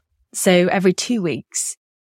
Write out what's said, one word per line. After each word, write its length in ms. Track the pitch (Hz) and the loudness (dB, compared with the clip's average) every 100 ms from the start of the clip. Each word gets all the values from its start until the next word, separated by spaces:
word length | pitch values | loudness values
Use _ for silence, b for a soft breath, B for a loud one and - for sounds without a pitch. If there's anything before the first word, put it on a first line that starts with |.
| _ _ _ | _ _ _
So 160 | - 196 | -2 2
every 420 | 180 180 196 190 | 4 2 2 0
two 300 | 180 - 233 | 0 -4 -4
weeks, 540 | 165 135 - - - - _ _ | -4 -6 -8 -8 -8 -10 _ _